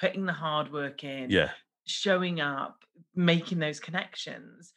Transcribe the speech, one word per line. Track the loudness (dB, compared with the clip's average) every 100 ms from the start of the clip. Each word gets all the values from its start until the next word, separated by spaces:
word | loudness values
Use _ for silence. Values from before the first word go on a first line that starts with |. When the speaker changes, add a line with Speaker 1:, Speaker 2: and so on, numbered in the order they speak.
Speaker 1:
putting | -2 0
the | -2
hard | -2 0 0 -2
work | -4 -6 -6
in, | -10 -8 2
Speaker 2:
Yeah. | 2 2 -2 _ _ -10
Speaker 1:
showing | -2 2 4 2 0
up, | -2 -2 -4 -8 _ _ -8
making | 2 6 6 2 0
those | 0 -2
connections | -6 -6 -6 -10 -10 -12 -16 -20 -20